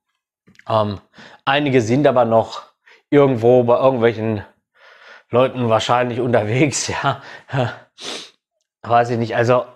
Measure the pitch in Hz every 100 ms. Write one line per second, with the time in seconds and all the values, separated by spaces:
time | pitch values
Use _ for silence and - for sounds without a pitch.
0 | _ _ _ _ _ _ - 110 104 95
1 | - - - - - 139 147 131 110 127
2 | 143 127 117 113 104 - - _ _ _
3 | _ 143 139 123 117 127 120 120 131 131
4 | 117 107 110 107 - _ _ _ _ _
5 | - - _ 117 131 127 120 110 - 123
6 | 123 117 123 117 107 120 151 - - -
7 | 143 123 - - - 139 117 - _ _
8 | - - - _ _ _ _ _ - 117
9 | 120 117 117 110 117 123 -